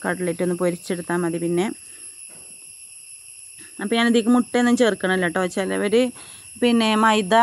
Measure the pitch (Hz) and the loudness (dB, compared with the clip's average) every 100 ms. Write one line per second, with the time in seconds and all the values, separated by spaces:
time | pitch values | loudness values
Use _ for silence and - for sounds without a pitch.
0 | 190 175 180 170 180 175 180 175 - 180 | -4 -4 -4 -4 -4 -2 -4 -4 -8 -8
1 | 175 175 170 170 170 175 190 - - - | -6 -4 -4 -4 -4 -2 -4 -6 -18 -20
2 | - - - - - - - - - - | -20 -20 -20 -20 -20 -20 -20 -20 -20 -20
3 | - - - - - - - - 202 233 | -20 -20 -20 -20 -20 -20 -20 -12 -6 0
4 | 233 233 220 247 240 - 143 240 240 190 | 2 2 2 2 2 0 2 2 2 0
5 | 185 185 180 165 185 190 190 190 202 220 | -2 -2 -2 -2 -4 -4 -4 -4 0 0
6 | 254 - - - - - 240 233 220 214 | 0 -4 -20 -20 -20 -2 0 2 2 2
7 | 220 214 185 220 | 2 2 2 4